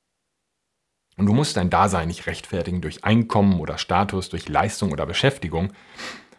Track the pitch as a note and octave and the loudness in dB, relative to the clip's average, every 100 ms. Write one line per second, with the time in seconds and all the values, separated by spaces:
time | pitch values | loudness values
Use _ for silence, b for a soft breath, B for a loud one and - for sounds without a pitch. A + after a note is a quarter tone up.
0 | _ _ _ _ _ _ _ _ _ _ | _ _ _ _ _ _ _ _ _ _
1 | _ - G2+ A#2+ D3 - F2+ E2+ - F2 | _ 0 4 4 2 0 2 4 4 2
2 | E2 F2 - - - F#2 E2+ F2+ D#2 - | -2 -6 -8 -10 -6 -6 -4 -4 -6 -4
3 | - A2+ A2+ G#2+ G2+ F2+ D#2 D2+ - F2+ | 2 2 2 2 4 2 0 -6 0 0
4 | G2+ G2 F#2 E2+ - C#3+ G3+ - G2 D2+ | 0 -2 -6 -8 -2 0 0 0 -2 -2
5 | D#2 - C3+ - F2 E2 G2 - B B | -4 0 0 0 -4 -2 -4 -6 B B
6 | B B B | B B B